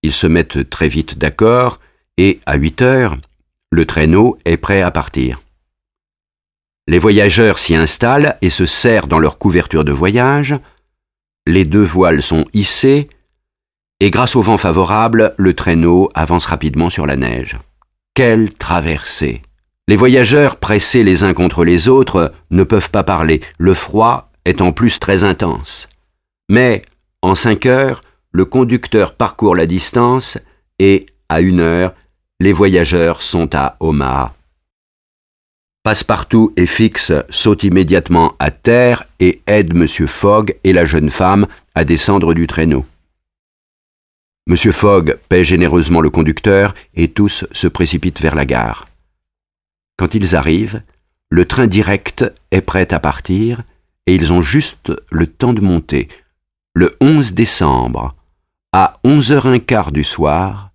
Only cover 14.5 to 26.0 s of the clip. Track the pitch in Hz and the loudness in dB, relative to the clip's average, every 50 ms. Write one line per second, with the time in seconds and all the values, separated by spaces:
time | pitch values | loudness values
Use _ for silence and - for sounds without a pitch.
14.5 | 110 95 - 95 80 90 95 85 101 110 113 117 113 110 110 - - - 95 92 | 0 0 0 0 0 0 0 0 0 0 0 0 2 2 2 0 0 0 0 0
15.5 | 87 - - 90 85 82 82 85 87 92 98 - - - 80 76 85 85 - - | 0 0 -2 0 0 2 2 4 4 4 2 2 0 -4 -2 0 -2 -2 -2 -4
16.5 | 80 73 76 78 69 78 85 87 - - 76 73 69 67 64 60 58 62 64 - | -6 -4 -4 -4 -4 -2 -4 -4 -4 -4 -4 -4 -4 -4 -4 -4 -6 -8 -8 -10
17.5 | - 58 - _ _ _ _ _ _ _ _ _ _ - 131 117 113 113 113 98 | -12 -16 -16 _ _ _ _ _ _ _ _ _ _ 0 2 2 2 2 0 -2
18.5 | - _ - - 90 87 76 82 78 73 - - - - 78 67 57 58 - _ | -4 _ -6 -4 -4 -4 -2 -4 -6 -6 -8 -12 -8 -6 -6 -6 -6 -10 -16 _
19.5 | _ _ _ _ _ _ _ - 104 95 117 127 123 131 123 113 135 147 147 135 | _ _ _ _ _ _ _ 0 2 4 4 4 4 4 4 4 4 4 2 2
20.5 | - - - - 107 101 - - - 127 110 98 92 78 101 95 85 - 90 85 | 0 -4 -4 -2 0 0 0 2 2 2 4 4 2 2 2 0 2 2 0 0
21.5 | - 87 85 85 87 87 82 120 131 135 131 - - 92 82 73 - - _ _ | 2 0 2 2 2 2 4 4 4 4 2 2 0 -2 -2 -2 -4 -12 _ _
22.5 | 90 90 92 - 110 101 - - - 104 - - 95 82 80 80 80 76 - - | 0 0 2 2 2 0 0 -2 -4 -4 -2 -2 -2 -2 0 0 0 -2 -4 -12
23.5 | _ _ 82 95 92 - - - - 107 110 117 123 131 - _ _ _ _ 90 | _ _ 0 0 0 0 -2 -4 0 2 2 2 0 -2 -8 _ _ _ _ -4
24.5 | 90 - 92 90 76 - 120 113 - - - - - 92 98 98 90 - - 85 | -2 0 0 0 0 2 0 0 0 -2 -6 -6 -2 0 0 0 0 -2 -4 -6
25.5 | - - - - - - - _ _ _ | -6 -8 -10 -14 -14 -16 -16 _ _ _